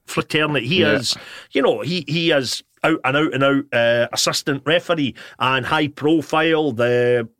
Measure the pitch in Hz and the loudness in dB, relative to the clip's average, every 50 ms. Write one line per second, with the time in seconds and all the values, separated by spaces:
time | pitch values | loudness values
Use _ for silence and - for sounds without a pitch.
0 | _ - - 170 135 - - 151 156 151 147 135 113 123 139 147 165 151 - - | _ -8 -6 -6 -6 -2 0 0 0 0 0 -2 -2 0 2 2 4 4 2 0
1 | 117 - - - - - - - - _ - 277 269 214 135 107 104 127 175 180 | 0 -4 -6 -6 -8 -18 -20 -20 -16 _ -2 0 2 2 2 0 -2 -4 -6 -6
2 | 147 - 147 170 165 165 156 143 127 110 - - - _ _ _ - 151 160 151 | -4 -4 -2 0 2 2 2 2 0 -2 -6 -8 -10 _ _ _ 0 0 0 0
3 | - 131 135 147 156 151 - 135 139 139 139 139 139 - - 120 117 117 120 120 | 0 0 0 2 0 0 0 2 2 2 2 2 0 0 0 2 2 4 2 2
4 | 120 120 - - - 170 151 - - - 139 135 - 143 160 175 170 - 175 160 | 0 -2 -2 -2 -2 -2 -2 -4 -2 -4 -4 -4 -2 0 0 0 0 0 -2 0
5 | 143 120 - - - - - - 117 127 131 131 120 - 156 156 156 143 - - | 0 -4 -4 -6 -16 -16 -8 -2 0 0 0 0 0 0 0 0 0 -2 -4 -2
6 | 131 147 165 160 139 - - 156 160 165 160 156 156 147 120 107 120 120 123 123 | 0 2 2 2 0 0 0 0 2 2 2 2 0 0 0 0 0 2 2 2
7 | 123 123 123 120 113 113 _ - | 2 2 2 0 -2 -4 _ -12